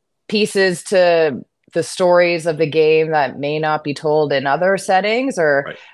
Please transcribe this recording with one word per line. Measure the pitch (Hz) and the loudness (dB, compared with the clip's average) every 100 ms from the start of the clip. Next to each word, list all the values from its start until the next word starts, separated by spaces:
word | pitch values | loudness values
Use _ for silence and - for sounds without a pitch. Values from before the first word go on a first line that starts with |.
| _ _ - | _ _ -6
pieces | 208 208 196 190 170 | -2 0 2 0 0
to | - 190 175 165 156 117 - _ _ | 0 2 4 4 2 -2 -14 _ _
the | 170 | -6
stories | - - 180 175 175 170 165 | -4 0 2 4 4 0 -4
of | 151 | -2
the | 156 | 0
game | 160 156 160 160 | 2 2 2 2
that | 151 131 - | 0 -2 -4
may | 143 151 | -6 -4
not | 156 151 | -2 -4
be | 151 | -4
told | 139 156 151 147 | -6 -2 0 0
in | 139 139 | -2 0
other | 147 180 190 | 0 0 -2
settings | - 185 208 226 269 185 | 0 0 0 -2 -2 -2
or, | 156 139 151 151 - | 0 0 -2 -12 -20